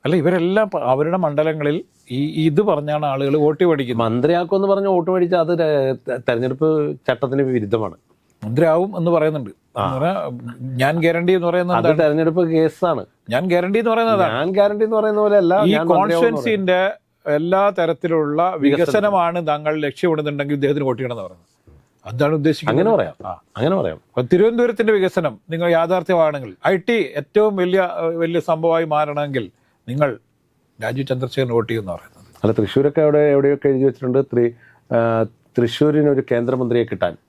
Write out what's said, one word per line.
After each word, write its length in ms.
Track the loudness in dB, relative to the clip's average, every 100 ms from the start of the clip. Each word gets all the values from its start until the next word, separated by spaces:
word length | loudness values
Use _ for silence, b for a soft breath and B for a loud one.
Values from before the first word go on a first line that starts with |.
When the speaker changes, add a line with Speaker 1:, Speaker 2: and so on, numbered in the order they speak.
| 0
Speaker 1:
അല്ല, 100 | 0
ഇവരെല്ലാം 540 | 2 0 0 0 0
പ-, 80 | -2
അവരുടെ 400 | 0 0 0 0
മണ്ഡലങ്ങളിൽ 640 | -2 0 -2 0 -2 -2 -8 _ _
ഈ, 340 | -4 -4 0 2
ഇത് 160 | 2
പറഞ്ഞാണ് 440 | 2 0 -2 -2 -2
ആളുകൾ 320 | -2 0 2
വോട്ട് 260 | 2 2
പഠിക്കുന്നത്. 440 | 2 2 0 0 0
Speaker 2:
മന്ത്രിയാക്കുമെന്ന് 600 | 2 2 2 0 -2 0
പറഞ്ഞ് 200 | 0 2
വോട്ട് 240 | 0 0
മേടിച്ചാൽ 280 | 0 0 0
അത് 80 | 0
രെ-, 500 | 0 2 2 0 -4 -6
തെ-, 100 | -6 -2
തെരഞ്ഞെടുപ്പ് 720 | -2 -2 0 0 0 -2 -4 -4
ചട്ടത്തിന് 340 | -2 -2 -2
വിരുദ്ധമാണ്. 540 | 0 0 0 -2 -4 -10 _ _ _ _
Speaker 1:
മന്ത്രിയാവും 540 | -4 0 2 2 0 -2
എന്ന് 140 | 0
പറയുന്നുണ്ട്. 380 | 0 0 -2 -10 -16 _ -6
Speaker 2:
ആ. 80 | -4
Speaker 1:
എന്ന് 120 | -2
പറഞ്ഞാ 420 | -2 -4 -6 -10 -14 -12
ഞാൻ 380 | -10 -2 0 2
ഗ്യാരണ്ടി 340 | 0 0 0
എന്ന് 140 | 2 2
പറയുന്നത് 300 | 0 0 2
Speaker 2:
അത് 80 | 2
Speaker 1:
എന്താണ്? 140 | 4
Speaker 2:
തെരഞ്ഞെടുപ്പ് 500 | 2 2 0 0 0
കേസാണ്. 560 | 2 0 0 -2 -2 -6 _ -4
Speaker 1:
ഞാൻ 180 | -2 0
ഗ്യാരണ്ടി 320 | 0 0 0
എന്ന് 120 | 0
പറയുന്നത് 240 | 0 2 2
അതാണ്. 180 | 0
Speaker 2:
ഞാൻ 160 | 0 -2
ഗ്യാരണ്ടി 360 | 2 2 2 0
എന്ന് 120 | 0
പറയുന്ന 240 | 0 0
പോലെ 160 | 2 4
അല്ല, 260 | 4 2
Speaker 1:
ഈ 80 | 2
Speaker 2:
ഞാൻ 160 | 2 2
മന്ത്രിയാവും 400 | 2 2 2 2
എന്ന് 100 | 0
Speaker 1:
കോൺസ്റ്റിറ്റ്യുവൻസിന്റെ 540 | -2 -2 0 0 0 -4 _ _ -4 -2
എല്ലാ 340 | 0 2 2
തരത്തിലുള്ള 840 | 0 -2 -2 -2 0 0 0 -2 0
Speaker 2:
വികസനം. 300 | 0 2 2
Speaker 1:
വികസനമാണ് 600 | 2 2 2 0 -2 -4
താങ്കൾ 320 | -2 -2 -2
ലക്ഷ്യമിടുന്നുണ്ടെങ്കിൽ 760 | -4 -2 0 0 -2 -4 -4
ഇദ്ദേഹത്തിന് 320 | -2 0 0 -2
വോട്ട് 160 | -2
ചെയ്യണമെന്ന് 220 | -6 -8
പറയുന്നത്. 280 | -10 -16 _ _ _ -20 _ _ -12 -2
അതാണ് 180 | 0
ഉദ്ദേശിക്കുന്നത്. 540 | 2 0 0 0 0 2
Speaker 2:
അങ്ങനെ 100 | 2
പറയാം. 300 | -2 -6 -14
Speaker 1:
ആ. 140 | -14 _ -4
Speaker 2:
അങ്ങനെ 180 | -2 0
പറയാം. 200 | -2 -6
Speaker 1:
അപ്പൊ 260 | _ -6 0
തിരുവനന്തപുരത്തിന്റെ 600 | 2 4 2 0 0 0
വികസനം 460 | 2 0 -2 -4 -8 -10
നിങ്ങൾ 200 | -4 0
യാഥാർത്ഥ്യമാണെങ്കിൽ, 840 | 2 2 -2 0 2 2 -2 -12 -4 -2
ഐ 100 | 0
ടി 360 | 0 -2 -2 -6
ഏറ്റവും 400 | -2 0 2 0
വലിയ, 340 | 0 0 0 -2
ഏഹ്, 60 | -4
വലിയ 340 | -2 -2 -2
സംഭവമായി 460 | -2 -2 0 0 0
മാറണമെങ്കിൽ 640 | -2 -2 -4 -4 -4 -6 _ _ _ -10
നിങ്ങൾ 280 | -2 -2 -4 _ _ _ _ _ _
രാജീവ് 240 | -6 -6 -4
ചന്ദ്രശേഖരൻ 440 | -4 -4 -4 0
വോട്ട് 200 | 0 0
ചെയ്യുമെന്ന് 200 | -4 -6
പറയുന്നത്. 340 | -12 -12 _ -20 -4
Speaker 2:
അല്ല, 180 | -2 0
തൃശ്ശൂരൊക്കെ 400 | 0 2 2 2
അവിടെ 160 | 2 4
എവിടെയൊക്കെ 500 | 4 4 2 2 0
എഴുതി 160 | 2
വെച്ചിട്ടുണ്ട്, 380 | 0 0 -2 0
ത്രി-, 300 | 0 0 0 -2 b b _ 0
ആ, 280 | 0 0
തൃശ്ശൂരിന് 880 | -2 _ _ 0 0 2 2 4 2
ഒരു 140 | 0 0
കേന്ദ്രമന്ത്രിയെ 520 | -2 0 -2 0 0
കിട്ടാൻ 340 | -2 -2 -4 -6